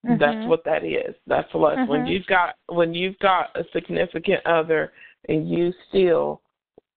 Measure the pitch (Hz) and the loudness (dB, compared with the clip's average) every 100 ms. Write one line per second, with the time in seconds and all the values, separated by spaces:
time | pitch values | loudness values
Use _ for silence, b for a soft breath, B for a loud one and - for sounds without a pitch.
0 | 240 233 147 220 226 - 147 156 160 147 | 0 2 2 0 0 0 2 -2 -2 -4
1 | - - - - 151 165 160 147 254 147 | -4 -10 -2 -2 -2 2 2 2 0 0
2 | 151 185 - 190 175 - - 170 170 170 | 0 -4 0 0 0 -6 -6 0 0 0
3 | 185 196 196 180 - - 175 - - 170 | -4 0 0 2 -2 -8 -6 -8 -4 -2
4 | 175 170 202 180 - 165 160 156 156 B | -2 -2 -2 0 2 0 2 -2 -2 B
5 | B B - 156 165 170 175 185 - 196 | B B -4 -2 0 0 0 -2 -4 2
6 | 185 156 147 151 _ _ _ - _ | 4 2 0 -6 _ _ _ -20 _